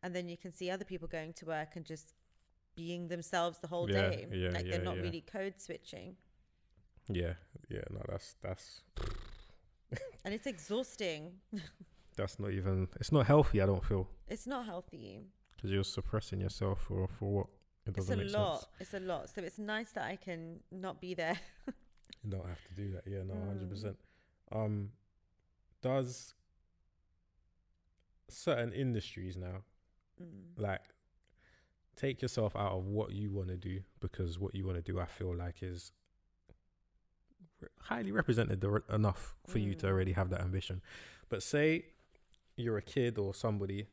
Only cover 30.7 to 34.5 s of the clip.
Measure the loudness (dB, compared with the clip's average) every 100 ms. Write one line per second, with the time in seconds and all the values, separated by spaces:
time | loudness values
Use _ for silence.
30.7 | -2 -6 _ _ _ _ _ _ -20 _
31.7 | _ _ -4 -2 0 -2 2 0 2 0
32.7 | 0 0 0 0 -2 -2 0 -2 -2 -4
33.7 | -6 -6 -6 -6 0 -2 0 -2